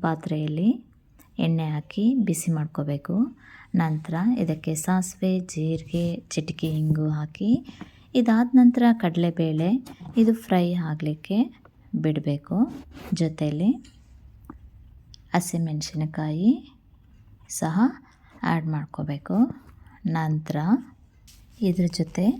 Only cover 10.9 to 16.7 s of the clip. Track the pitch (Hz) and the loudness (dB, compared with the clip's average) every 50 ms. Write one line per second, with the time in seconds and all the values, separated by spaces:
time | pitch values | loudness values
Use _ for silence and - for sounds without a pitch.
10.9 | 151 156 156 151 151 156 - - 190 208 262 233 - - - - _ _ - - | -4 -4 -4 -4 -4 -4 -6 -2 0 0 0 0 -2 -16 -20 -20 _ _ -14 -6
11.9 | - 156 156 156 151 151 147 151 143 147 - - 175 185 240 330 - - - - | -4 -2 0 0 0 0 -2 -2 -4 -4 -4 -2 0 0 0 0 -2 -8 -16 -18
12.9 | - - - - - 160 170 160 160 - 156 151 147 147 175 208 277 - - - | -18 -14 -8 -4 -2 0 0 0 0 -2 -2 -2 -2 0 2 0 0 0 -2 -18
13.9 | - - - - - - - - - - - - - - - - - - - - | -20 -20 -20 -20 -20 -20 -20 -20 -20 -20 -20 -20 -20 -20 -20 -20 -20 -20 -20 -20
14.9 | - - - - - - - - - 175 175 - - 170 165 160 151 151 151 - | -20 -20 -20 -20 -20 -20 -12 -4 -2 -2 -2 -2 -4 -4 -4 -4 -4 -6 -6 -6
15.9 | - 156 156 156 156 - 156 156 151 160 180 220 277 339 - - | -6 -6 -6 -6 -4 -6 -6 -4 -2 0 2 2 2 2 0 -16